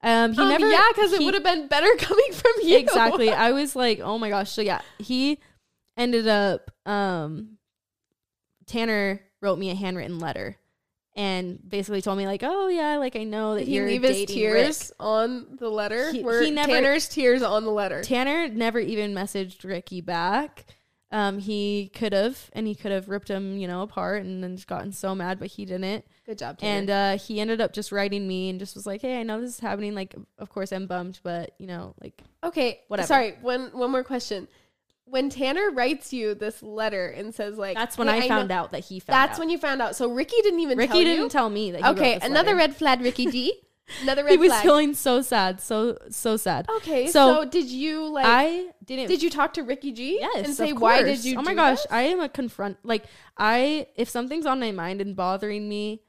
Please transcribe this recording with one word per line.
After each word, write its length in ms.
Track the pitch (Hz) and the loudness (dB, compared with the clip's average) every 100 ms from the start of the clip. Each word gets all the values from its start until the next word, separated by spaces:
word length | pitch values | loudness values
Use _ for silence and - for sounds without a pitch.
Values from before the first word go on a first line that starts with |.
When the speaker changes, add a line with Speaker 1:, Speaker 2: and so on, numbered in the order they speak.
Speaker 1:
Um, 300 | 233 226 233 | 4 4 4
he 80 | 220 | 4
Speaker 2:
Um, 60 | 392 | 4
Speaker 1:
never, 220 | 302 427 | 6 6
Speaker 2:
yeah, 140 | 330 427 | 8 8
'cause 180 | 403 415 | 6 2
it 80 | 370 | 4
Speaker 1:
he 40 | |
Speaker 2:
would 100 | 320 | 2
have 80 | 392 | 2
been 220 | 370 349 285 | 2 0 2
better 260 | 285 349 | 4 6
<laughs> 40 | 480 | 4
coming 340 | - 415 539 | 4 4 4
from 200 | 370 494 466 | 4 2 4
you. 140 | 330 403 | 6 6
Speaker 1:
Exactly. 540 | 254 - 226 226 220 | 6 4 4 4 2
I 220 | - 226 | 4 2
was 220 | 269 285 269 | 2 -2 0
like, 240 | 247 214 | 0 0
"Oh 180 | - 220 | -2 -4
my 100 | 220 | -2
gosh." 220 | 202 202 | -2 -4
So 100 | - | -4
yeah, 180 | 208 185 - - | -2 -2 -6 -16
he 400 | 208 254 269 294 _ _ _ _ _ - | -6 0 0 -2 _ _ _ _ _ -4
ended 300 | 247 233 220 | 0 2 2
up, 420 | 208 202 170 - _ - | 2 2 0 -6 _ -6
um, 720 | 202 196 175 151 156 214 214 _ _ _ _ _ _ _ _ _ _ _ | -2 -2 -2 -6 -8 -12 -18 _ _ _ _ _ _ _ _ _ _ _
Tanner 540 | 233 226 214 196 196 _ _ | -4 -2 0 -2 -4 _ _
wrote 180 | 202 180 | -2 -2
me 120 | 190 | -2
a 40 | |
handwritten 440 | 185 196 185 127 170 | -6 -6 -6 -8 -8
letter 380 | 165 - 98 - _ _ _ _ _ - | -6 -6 -10 -14 _ _ _ _ _ -6
and 420 | 202 185 185 185 - | -4 -4 -6 -10 -8
basically 320 | 202 196 202 | -6 -4 -4
told 180 | 190 190 | -2 -2
me, 80 | 196 | -2
like, 160 | 196 | -4
"Oh 240 | 254 381 381 | -4 -2 -2
yeah, 280 | 349 302 294 | 0 0 -2
like, 200 | 262 247 | -2 -4
I 80 | |
know 300 | 220 214 214 | -6 -4 -2
that 60 | 208 | -2
Speaker 2:
Did 80 | - | -2
he 60 | 202 | -2
Speaker 1:
you're 100 | 202 | 0
Speaker 2:
leave 160 | 202 | 2
his 100 | 254 262 | 2 2
Speaker 1:
dating 200 | 202 202 | -2 -2
Speaker 2:
tears 520 | 214 220 277 311 - | 2 4 4 0 -10
Speaker 1:
Rick." 60 | - | -8
Speaker 2:
on 560 | 214 220 233 247 - 262 | -2 0 0 -4 -12 -10
the 100 | 233 | -6
letter? 440 | 214 208 220 277 | -4 -4 -2 -2
Speaker 1:
He, 100 | 247 | -2
Speaker 2:
Were 200 | 240 233 | 0 2
Speaker 1:
he 80 | 302 | 2
never 220 | 294 294 | 2 2
Speaker 2:
Tanner's 360 | 247 269 294 - | 4 4 2 0
tears 340 | - 247 254 | 2 4 4
on 220 | 226 214 | 4 0
the 60 | 220 | 0
letter? 300 | 208 196 151 | -2 -2 -4
Speaker 1:
Tanner 460 | 196 247 262 311 330 | -2 0 0 0 -2
never 300 | 220 226 226 | -2 -2 0
even 340 | 180 214 208 | -2 -2 -4
messaged 520 | 196 202 202 190 185 | -4 -6 -6 -8 -10
Ricky 360 | 190 185 - 185 | -8 -8 -8 -12
back. 680 | 175 170 175 214 294 - - - _ _ _ | -6 -2 0 0 -2 -10 -20 -20 _ _ _
Um, 280 | 214 202 196 | -2 -2 -2
he 500 | 196 208 202 208 196 | -6 -4 -2 -4 -6
could 200 | - 220 | -6 -2
have, 380 | 196 214 269 - | 2 0 -2 -14
and 160 | - 220 | -8 -6
he 80 | 208 | -6
could 160 | 214 | -4
have 160 | 196 196 | -4 -4
ripped 200 | 202 - | -10 -6
him, 280 | 196 196 196 | -6 -6 -6
you 80 | 185 | -6
know, 160 | 175 | -6
apart 400 | 208 - 180 208 | -8 -6 -4 -4
and 220 | 190 185 | -6 -8
then 100 | 185 | -10
just 140 | 185 - | -12 -10
gotten 240 | 185 202 | -10 -8
so 200 | 190 196 | -8 -6
mad, 280 | 190 180 190 | -6 -6 -6
but 80 | 196 | -10
he 160 | - | -12
didn't. 400 | 196 185 190 214 - _ | -8 -6 -6 -6 -10 _
Speaker 2:
Good 140 | - 214 | -16 -12
job, 200 | 120 151 | -12 -8
Tanner. 200 | 208 202 | -4 -2
Speaker 1:
And, 120 | 196 | 0
uh, 280 | 196 196 196 | 0 0 0
he 220 | - 214 | -4 -6
ended 200 | 214 226 | -2 0
up 120 | 220 | -2
just 180 | - 208 | -4 -6
writing 380 | 202 202 202 196 | -2 -2 -2 -4
me 200 | 185 185 | -4 -4
and 120 | 185 | -6
just 160 | 196 - | -10 -14
was 100 | 202 | -10
like, 160 | 202 | -8
"Hey, 160 | 262 254 | -6 -6
I 60 | |
know 160 | 226 214 | -6 -6
this 100 | 247 | -8
is 40 | 240 | -8
happening. 360 | 226 202 208 208 | -8 -6 -6 -8
Like, 180 | 190 - - _ | -10 -14 -20 _
of 120 | 208 | -14
course 200 | - 190 | -10 -8
I'm 160 | 190 190 | -8 -6
bummed, 320 | 180 180 185 | -8 -8 -12
but, 260 | 175 170 170 _ | -10 -8 -10 _
you 80 | 185 | -14
know, 300 | 175 92 - | -14 -14 -16
like, 220 | - _ - _ | -20 _ -20 _
Speaker 2:
Okay, 380 | 339 339 247 - _ | -6 -2 -2 -2 _
Speaker 1:
whatever." 220 | 208 - | -4 2
Speaker 2:
sorry, 240 | 277 226 160 | 2 2 -4
one, 300 | 240 254 262 | -4 -4 -6
one 180 | 254 247 | -6 -2
more 140 | 262 | -2
question. 420 | 254 262 - 202 - _ _ _ _ _ _ | -2 -6 -6 -8 -10 _ _ _ _ _ _
When 220 | 262 277 | -2 -2
Tanner 420 | 262 262 311 415 | -2 -2 0 0
writes 400 | 269 247 285 - | 0 0 -2 -6
you 240 | 254 214 208 | -6 -4 -4
this 260 | 214 - | -6 -8
letter 460 | 214 214 220 202 180 | -14 -6 -4 -4 -6
and 260 | 120 208 | -8 -12
says, 240 | 226 208 214 | -8 -8 -6
like, 160 | 196 190 | -6 -4
Speaker 1:
That's 220 | 233 - | -6 -2
when 80 | 226 | 0
Speaker 2:
"Hey, 80 | 220 | 2
Speaker 1:
I 40 | 247 | 2
Speaker 2:
I 20 | |
Speaker 1:
found 220 | 220 196 | 0 0
Speaker 2:
know," 40 | |
Speaker 1:
out 160 | 180 - | -2 -4
that 140 | - | -8
he 160 | 180 185 | -10 -14
found 120 | - | 2
Speaker 2:
That's 180 | 262 277 | 4 4
Speaker 1:
out. 60 | - | 2
Speaker 2:
when 100 | 320 | -4
you 80 | 339 | -2
found 240 | 294 269 | -2 -2
out. 140 | 226 - | -4 -2
So 120 | 240 | -4
Ricky 320 | 247 311 466 | -2 0 4
didn't 180 | 415 349 | 4 2
even 180 | 320 247 | 0 0
Speaker 1:
Ricky 140 | 233 | 2
Speaker 2:
tell 80 | 330 | 4
Speaker 1:
didn't 220 | 339 330 | 4 4
Speaker 2:
you? 40 | 440 | 0
Speaker 1:
tell 220 | 294 226 | 0 0
me 220 | 202 214 | -2 -4
that 60 | 175 | 0
he 60 | 226 | 2
Speaker 2:
Okay, 240 | 370 285 | 4 2
Speaker 1:
wrote 80 | 214 | 2
this 100 | 202 | 2
Speaker 2:
another 200 | 285 370 | 2 4
Speaker 1:
letter. 80 | 381 | 4
Speaker 2:
red 180 | 311 285 | 2 2
flag, 240 | 302 254 | 2 2
Ricky 260 | 247 254 247 | 0 0 -2
D. 340 | 247 254 466 | 0 -2 -4
Speaker 1:
<laughs> 380 | _ _ _ - | _ _ _ -6
Speaker 2:
Another 200 | 262 269 | -2 0
red 80 | 294 | 6
Speaker 1:
He 60 | 370 | 8
was 140 | 339 | 8
Speaker 2:
flag. 100 | 233 | 6
Speaker 1:
feeling 320 | 208 294 302 | 6 6 6
so 260 | 285 - 247 | 0 2 2
sad, 400 | 262 233 190 190 | 2 2 2 -2
so, 380 | - 214 233 - - | -4 -2 0 -4 -10
so 260 | 226 233 220 | -6 -2 0
sad. 320 | 196 156 175 440 | 0 -2 -2 -4
Speaker 2:
Okay, 320 | 330 294 262 | -2 -2 2
Speaker 1:
So 340 | 349 269 302 | 8 8 8
Speaker 2:
so 20 | |
did 220 | 302 359 269 | 2 -2 -2
you, 400 | 254 302 311 311 | -4 -4 -4 -4
like, 180 | 302 | 2
Speaker 1:
I 440 | 226 240 302 339 359 - | 4 6 4 0 -8 -14
didn't 240 | - 262 247 | -10 -8 -2
Speaker 2:
did 120 | 359 | 0
you 100 | 320 | 0
talk 240 | 285 294 | 0 -2
to 100 | - | -2
Ricky 260 | 254 269 277 | -6 -6 -6
G 280 | 226 254 392 | -8 -6 -4
Speaker 1:
Yes, 160 | 587 466 | -2 -4
Speaker 2:
and 100 | 294 | -4
Speaker 1:
of 60 | |
Speaker 2:
say, 180 | 285 311 | -2 -2
"Why 260 | 269 226 240 | 2 6 6
did 40 | 277 | 4
Speaker 1:
course. 180 | 277 | 0
Speaker 2:
you 120 | 233 254 | -2 -2
Speaker 1:
Oh 60 | |
my 80 | 302 | -2
Speaker 2:
do 60 | 381 | 4
Speaker 1:
gosh, 260 | 302 262 | 4 4
Speaker 2:
this?" 40 | 587 | 0
Speaker 1:
I 120 | 233 | 0
am 180 | 262 359 | 0 0
a 80 | 311 | -4
confront. 480 | - 247 - 202 196 | -6 -8 -6 -8 -8
Like, 220 | 226 220 - - - - | -4 -4 -4 -20 -20 -2
I, 520 | 214 233 269 302 - - | 2 2 2 0 -6 -6
if 120 | 233 | -4
something's 380 | 240 254 311 302 | -4 -6 -4 -2
on 140 | 262 | -2
my 100 | 233 | -2
mind 300 | 196 170 196 | -4 -6 -6
and 160 | 202 190 | -6 -4
bothering 520 | 180 190 208 208 208 | -2 -2 -4 -6 -6
me 340 | 208 208 220 | -6 -6 -8